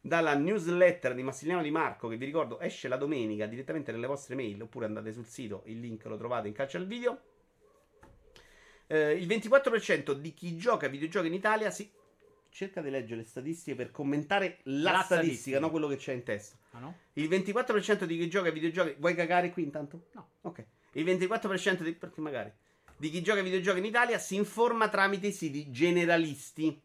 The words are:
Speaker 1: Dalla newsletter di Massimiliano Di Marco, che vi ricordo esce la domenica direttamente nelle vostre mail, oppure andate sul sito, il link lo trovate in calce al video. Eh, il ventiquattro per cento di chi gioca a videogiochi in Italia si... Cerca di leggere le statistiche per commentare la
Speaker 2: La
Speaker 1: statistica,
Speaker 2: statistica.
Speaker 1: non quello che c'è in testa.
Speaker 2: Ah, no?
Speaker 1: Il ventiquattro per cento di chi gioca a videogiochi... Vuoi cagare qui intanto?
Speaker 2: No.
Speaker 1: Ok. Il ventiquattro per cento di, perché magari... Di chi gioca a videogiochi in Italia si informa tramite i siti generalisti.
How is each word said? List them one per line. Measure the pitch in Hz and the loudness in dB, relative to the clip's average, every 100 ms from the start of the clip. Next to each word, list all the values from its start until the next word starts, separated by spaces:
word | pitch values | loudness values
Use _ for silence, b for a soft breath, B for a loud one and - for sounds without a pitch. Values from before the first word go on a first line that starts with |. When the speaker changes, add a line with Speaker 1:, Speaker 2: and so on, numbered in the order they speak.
Speaker 1:
Dalla | - 165 160 | 0 2 4
newsletter | 143 151 214 165 175 180 175 131 | 4 2 2 0 6 6 6 -2
di | 123 | -2
Massimiliano | 131 131 147 180 | -6 -6 -2 0
Di | 151 | 0
Marco, | 156 143 104 117 | 0 0 -2 -8
che | 113 | -6
vi | |
ricordo | 135 160 135 127 | -4 -2 -2 -4
esce | - - 131 | -8 -6 -4
la | 123 | -2
domenica | 143 151 110 104 107 | 0 0 -2 -2 -4
direttamente | 117 131 160 139 | -6 -6 -6 -4
nelle | 113 120 | -6 -4
vostre | 139 - | -6 -6
mail, | 127 117 101 | -6 -6 -6
oppure | 113 127 110 | -10 -6 -6
andate | 107 107 | -4 -8
sul | 110 113 | -10 -14
sito, | - 120 98 - | -12 -10 -10 -10
il | 117 | -12
link | 120 110 113 | -10 -10 -10
lo | 110 | -8
trovate | 113 120 104 | -4 -2 -4
in | |
calce | 107 139 175 | -4 -6 -4
al | 185 | -6
video. | 240 240 269 _ _ _ _ _ _ _ _ - - _ - B B B B B | -2 -2 -4 _ _ _ _ _ _ _ _ -20 -20 _ -20 B B B B B
Eh, | 156 151 | 2 4
il | 160 175 | 2 2
ventiquattro | 220 214 269 277 | -2 4 4 6
per | 226 | -2
cento | - 165 113 | 2 0 0
di | 139 151 | -4 -4
chi | - 175 165 | -10 -10 -4
gioca | 220 220 139 | 0 0 0
a | |
videogiochi | 139 156 190 165 | -4 -4 -2 -2
in | |
Italia | 175 208 220 214 | 0 0 2 0
si... | - 208 _ _ _ _ _ _ | -6 -12 _ _ _ _ _ _
Cerca | - 196 190 | -10 -8 -6
di | 147 | -4
leggere | 135 113 113 | -4 -4 -8
le | 113 | -8
statistiche | - 135 165 - 127 | -10 -8 -8 -6 -6
per | 120 | -6
commentare | - 139 147 147 202 190 180 | -4 -2 -2 0 0 0 -4
la | - 139 170 | -4 0 4
Speaker 2:
La | 185 | 4
Speaker 1:
statistica, | 185 175 | 4 4
Speaker 2:
statistica. | 165 123 - 135 | 4 0 -2 0
Speaker 1:
non | 160 | 0
quello | 160 151 | 0 -2
che | 135 | -4
c'è | 143 | -4
in | 127 | -8
testa. | 123 104 - - _ | -4 -6 -6 -20 _
Speaker 2:
Ah, | 117 | -16
no? | 131 180 b | -16 -16 b
Speaker 1:
Il | - 156 | -4 0
ventiquattro | 190 196 202 240 | 2 2 -2 2
per | 214 | 2
cento | 196 208 | 4 2
di | 185 165 | 2 -2
chi | 170 | 0
gioca | 185 175 | 2 0
a | |
videogiochi... | 156 165 165 170 143 | 0 -2 4 2 4
Vuoi | 160 | 2
cagare | 170 170 180 175 | 4 6 6 6
qui | 175 | 2
intanto? | 156 151 147 170 - | -2 -2 -6 -10 -18
Speaker 2:
No. | 226 - _ | -20 -20 _
Speaker 1:
Ok. | - - 113 b b | -12 -10 -16 b b
Il | 135 | -2
ventiquattro | 160 185 185 220 220 | 2 2 2 0 0
per | 190 | 0
cento | 196 185 | 2 0
di, | 165 | -2
perché | 165 170 - | -6 -10 -8
magari... | 156 131 104 - b b b b | -6 -4 -6 -12 b b b b
Di | 151 | -6
chi | 165 | -2
gioca | 170 208 | 0 2
a | |
videogiochi | 185 185 180 185 | 2 0 2 0
in | |
Italia | 202 233 240 214 | 2 2 2 2
si | - | -2
informa | 190 202 - 240 233 214 | -2 -2 2 2 4 2
tramite | 208 196 202 202 | 4 2 2 -2
i | |
siti | 196 160 139 147 | -2 -4 -6 -8
generalisti. | 123 170 175 170 170 160 135 - - 156 147 | 2 4 6 6 4 2 -4 -12 -2 -2 -2